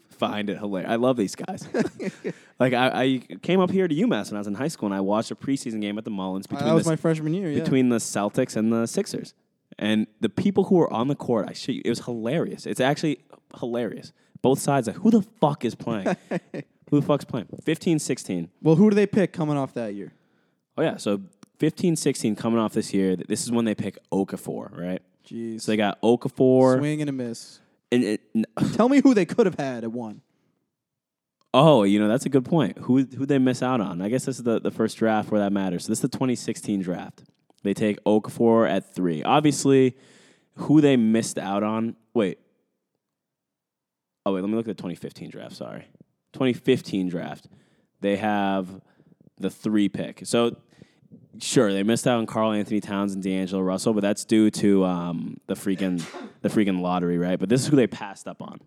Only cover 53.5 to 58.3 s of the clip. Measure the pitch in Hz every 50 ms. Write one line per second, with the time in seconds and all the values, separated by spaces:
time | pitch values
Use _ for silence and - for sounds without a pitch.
53.5 | 98 95 92 92 95 95 - 117 110 104 101 101 104 - - - 113 110 110 107
54.5 | - - 107 101 98 95 92 90 90 87 87 87 82 82 85 87 - - _ -
55.5 | 95 - - 101 95 90 95 92 90 85 82 - - - - - - _ - 101
56.5 | - 113 104 98 95 90 90 90 90 90 90 87 87 85 87 90 92 87 95 95
57.5 | 120 131 127 143 143 135 113 98 - - 107 101 98 - - 92